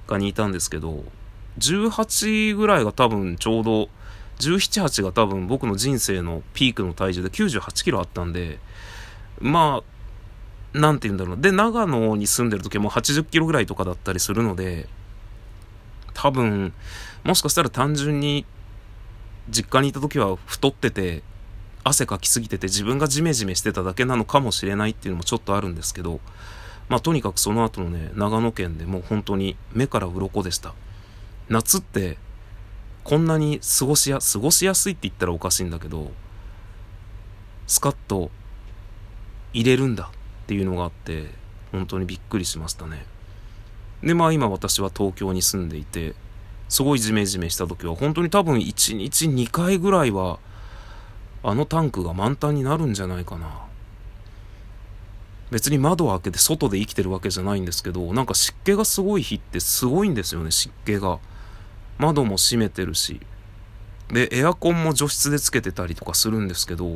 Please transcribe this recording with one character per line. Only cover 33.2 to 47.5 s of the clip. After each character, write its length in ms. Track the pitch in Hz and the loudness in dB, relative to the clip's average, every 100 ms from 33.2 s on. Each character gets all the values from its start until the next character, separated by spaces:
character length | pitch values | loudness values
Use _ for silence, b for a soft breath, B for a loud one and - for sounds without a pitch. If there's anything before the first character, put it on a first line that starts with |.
| 165 | 6
な 140 | 160 | 4
に 200 | 151 147 - - | 2 0 0 2
過 60 | 131 | 4
ご 100 | 151 | 4
し 160 | - | 4
や、 80 | 135 | 2
過 180 | - 104 | 0 2
ご 140 | 135 | 4
し 140 | 180 185 | 6 6
や 100 | 190 | 4
す 120 | 202 | 2
い 40 | |
っ 20 | 175 | 0
て 120 | 98 | -6
言 40 | - | 0
っ 20 | |
た 80 | 90 | 0
ら 60 | |
お 80 | 85 | 0
か 100 | 90 | 0
し 120 | - | 0
い 20 | |
ん 80 | 90 | 0
だ 80 | 85 | -4
け 80 | 82 | -6
ど、 240 | 80 73 - - B B B B B - - - - - - - - - | -6 -6 -10 -14 B B B B B -16 -16 -14 -14 -14 -16 -16 -12 0
ス 140 | - | 2
カ 100 | 139 | 2
ッ 60 | - - | -2 -2
と 220 | 98 82 - - - - - - - - - - - - | -2 -2 -8 -14 -14 -14 -14 -14 -14 -14 -14 -14 -14 -6
入 200 | 117 113 | 2 6
れ 60 | 127 | 6
る 100 | 135 | 4
ん 80 | 101 | 0
だ 160 | 92 | -4
っ 340 | - - - - | -10 -14 -12 -2
て 60 | |
い 80 | 101 | 0
う 40 | 95 | 2
の 100 | 90 | 0
が 80 | |
あ 40 | 87 | -2
っ 40 | |
て、 400 | - - 80 76 - - - - | -6 -6 -6 -6 -12 -16 -16 -6
本 160 | 95 92 | -4 -2
当 100 | 95 | -2
に 80 | 90 | -4
び 120 | 87 | -6
っ 20 | |
く 180 | - 107 | -4 -2
り 80 | 87 | -2
し 140 | 80 | -4
ま 80 | 78 | -8
し 80 | - | -8
た 100 | 80 | -10
ね。 200 | 78 - - B B B B B - - - | -10 -12 -16 B B B B B -16 -16 -4
で、 100 | 151 | 2
ま 140 | 170 165 | 6 6
あ、 40 | |
今 160 | 160 117 | 6 4
私 320 | 92 98 - | 2 0 0
は 120 | 95 - | 0 0
東 180 | 101 90 | 0 0
京 180 | 95 | -2
に 80 | 92 | 2
住 220 | 90 98 | 2 0
ん 60 | 82 | -2
で 80 | 78 | -6
い 80 | 76 | -6
て、 280 | 85 80 - - - - - - | -6 -6 -8 -14 -16 -14 -14 -2
す 160 | - | 2
ご 120 | 139 139 | 4 4
い 20 | |
ジ 140 | 110 | 4
メ 120 | 107 98 | 2 2
ジ 140 | 95 | 0
メ 100 | |
し 60 | 85 | -2